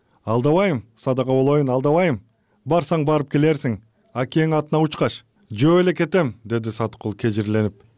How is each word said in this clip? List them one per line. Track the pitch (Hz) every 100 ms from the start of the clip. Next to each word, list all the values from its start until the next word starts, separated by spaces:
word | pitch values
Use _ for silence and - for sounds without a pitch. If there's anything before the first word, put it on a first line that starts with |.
| _ _
"Алдабайм, | - 120 139 165 196 127 - -
Садага | 135 127 127
болоюн, | 131 135 147 135
алдабайм. | 131 143 160 180 110 - _ _ _
Барсаң | 127 170 151 165
барып | 147 156 139
келерсиң. | 147 151 147 131 101 - _ _
Акең | 120 127 160 160 156
атына | 151 156
учкаш". | 156 - 131 - - _ -
"Жөө | 107 151 175
эле | 180
кетем", | 170 165 190 139 -
деди | 104 117 110
Саткул | 107 113 - 110
кежирленип. | 98 117 107 104 107 104 - _